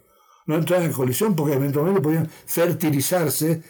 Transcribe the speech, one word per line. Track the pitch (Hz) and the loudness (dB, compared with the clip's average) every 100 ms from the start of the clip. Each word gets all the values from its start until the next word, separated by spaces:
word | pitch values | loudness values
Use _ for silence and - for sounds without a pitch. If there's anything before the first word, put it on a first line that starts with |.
| _ _ _ _ - | _ _ _ _ -4
No | 160 | -2
entraron | 156 180 165 | 2 0 0
en | |
colisión | 120 127 123 214 165 | -2 -2 0 0 0
porque | 147 | 0
eventualmente | 135 139 143 165 196 | 0 0 0 0 0
podían | 151 165 160 | 2 0 -2
fertilizarse | - - - 170 165 156 139 - 180 156 - 156 160 - | -8 -6 0 0 2 0 0 0 0 0 0 0 -2 -6